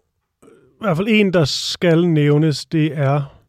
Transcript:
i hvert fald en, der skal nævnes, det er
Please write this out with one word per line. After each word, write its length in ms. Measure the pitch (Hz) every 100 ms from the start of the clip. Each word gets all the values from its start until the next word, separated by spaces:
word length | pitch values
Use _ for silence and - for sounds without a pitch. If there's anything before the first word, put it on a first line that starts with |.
| _ _ _ _
i 40 | - _ _ _
hvert 160 | 214 160
fald 100 | 208
en, 240 | 214 202
der 120 | 175 143
skal 600 | - - - 180 165 175
nævnes, 580 | 156 147 147 160 139 -
det 320 | 165 156 151
er 420 | 135 147 143 -